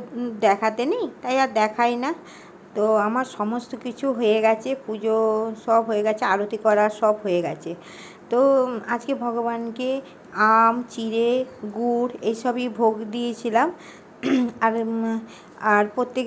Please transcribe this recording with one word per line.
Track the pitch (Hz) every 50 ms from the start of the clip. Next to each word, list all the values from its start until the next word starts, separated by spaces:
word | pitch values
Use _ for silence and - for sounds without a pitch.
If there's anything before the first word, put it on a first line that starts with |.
| - - 220
উম, | 233 247 240 220 208
দেখাতে | 233 202 202 202 220 220 214 226 240
নেই, | 294 427 494 403 262 - - -
তাই | 247 254 269
আর | 262 247
দেখাই | 214 220 214 214 220 - 240 240 240
না। | 240 254 294 339 - - - - - - - - - - - -
তো | 202 214 220 220
আমার | 208 208 214 233 254 262
সমস্ত | 254 - - 208 214 233 247 240 - -
কিছু | 214 - 247 - - 277 269 247
হয়ে | 226 240 208 214 220
গেছে, | 214 220 220 220 220 262 269 262 -
পুজো | - 214 208 220 220 220 220 220 220 214 214 220 226 220 220 -
সব | 240 226 226 220
হয়ে | 226 220 208 208
গেছে, | 214 214 214 247
আরতি | 208 190 202 208 208 240
করা | 208 - 220 208 208 208 214
সব | 208 - 226 214 214 208 208
হয়ে | 196 175 175 165
গেছে। | 147 156 151 - 165 175 - - - - - - - - - - -
তো, | 233 247 269 277 269 269 254
উম, | 254 247 220 - -
আজকে | 233 226 - - 277
ভগবানকে | 220 240 240 226 240 233 233 233 233 233 233 220 233 254 254 269 269 - - - - - - -
আম, | - 214 220 220 226 226 226 233 247 240 -
চিড়ে, | - 233 226 220 220 226 233 233 247 254 254 254 - - 214 208 202
গুড় | 214 240 240 240 240 247 240 - - -
এইসবই | 214 226 226 - 247 240 247 247 247
ভোগ | 214 - 240 220 220 214 226
দিয়েছিলাম। | 208 214 240 240 240 220 - - 233 214 233 277 339 349 - - - - - - - - - -
<clears throat> | 262 269 254 247 233 - - 226
আর, | 226 220
উম, | 233 226 226 226 226 226 226 226 226 226 - - - - - - -
আর | - 214 208 208 208 208 -
প্রত্যেক | 262 247 247 - 262 247